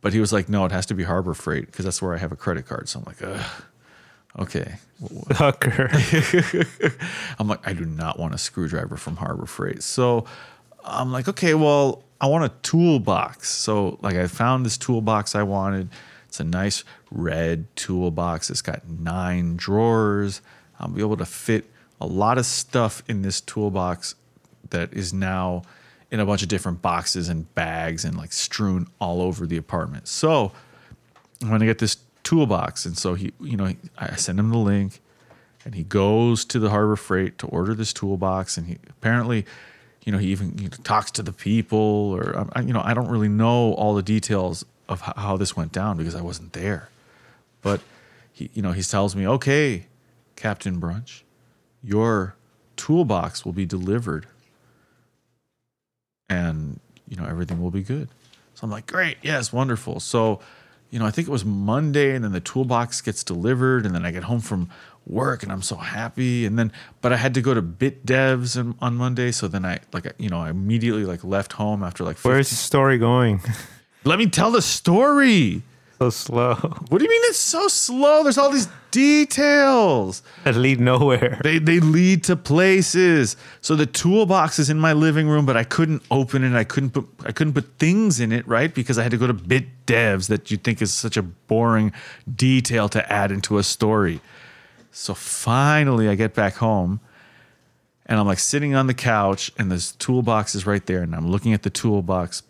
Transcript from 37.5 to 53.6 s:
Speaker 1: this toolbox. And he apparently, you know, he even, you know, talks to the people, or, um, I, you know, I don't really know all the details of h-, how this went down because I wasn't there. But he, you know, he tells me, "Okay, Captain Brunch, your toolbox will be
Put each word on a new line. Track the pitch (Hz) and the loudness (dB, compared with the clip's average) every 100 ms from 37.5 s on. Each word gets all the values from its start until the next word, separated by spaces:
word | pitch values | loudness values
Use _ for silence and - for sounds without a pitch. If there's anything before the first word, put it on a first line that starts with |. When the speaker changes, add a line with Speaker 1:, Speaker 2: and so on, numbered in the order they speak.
| 85 92 | -4 -4
Speaker 1:
this | 110 110 | -4 -6
toolbox. | - 98 98 95 95 92 - | -6 -4 -2 -2 -2 -4 -8
And | 85 | -8
he | 85 - | -12 -16
apparently, | - 113 120 120 117 98 - - - _ _ - | -6 0 0 0 -4 -4 -14 -20 -20 _ _ -4
you | |
know, | 98 | -2
he | 98 | -2
even, | 95 95 - | -2 -4 -6
you | 98 | -10
know, | - | -10
talks | - 107 104 | -2 -2 -2
to | - | -8
the | 104 | -10
people, | 92 - 113 110 107 | -8 -2 0 0 0
or, | 107 104 104 92 - - | 2 0 0 -2 -4 -4
um, | 104 | -6
I, | - | -6
you | 123 | -2
know, | 117 | -2
I | - | 0
don't | 117 123 | -2 0
really | 117 107 | 0 2
know | 104 113 120 117 | 2 4 4 2
all | - 107 | 2 0
the | 104 | 0
details | 95 110 - 104 92 82 - _ _ | 0 -2 0 -2 -2 -6 -12 _ _
of | 90 - | -10 -8
h-, | - | -8
how | 101 95 | -4 -2
this | 98 - | -2 -4
went | 80 | -6
down | 92 104 90 | -4 -4 -4
because | 80 | -6
I | 85 | -6
wasn't | 87 85 85 | -10 -10 -14
there. | 85 92 95 - _ _ _ _ _ _ _ | -8 -6 -6 -10 _ _ _ _ _ _ _
But | - 101 - - _ _ _ | -4 -4 -6 -20 _ _ _
he, | _ - | _ -12
you | - | -6
know, | 95 | -4
he | 90 | -4
tells | 90 101 101 | -2 0 0
me, | 98 95 | -2 0
"Okay, | 127 - 143 147 95 - _ _ _ _ - | 0 2 2 0 -2 -10 _ _ _ _ -10
Captain | 110 101 98 90 | -8 -6 -6 -4
Brunch, | 85 92 123 - _ _ _ _ _ _ | -4 -6 -10 -20 _ _ _ _ _ _
your | - 101 113 107 92 - _ _ _ - | -4 0 2 0 -2 -10 _ _ _ -16
toolbox | - 160 160 92 85 - | 0 2 2 0 -2 -8
will | - | -8
be | 90 | -6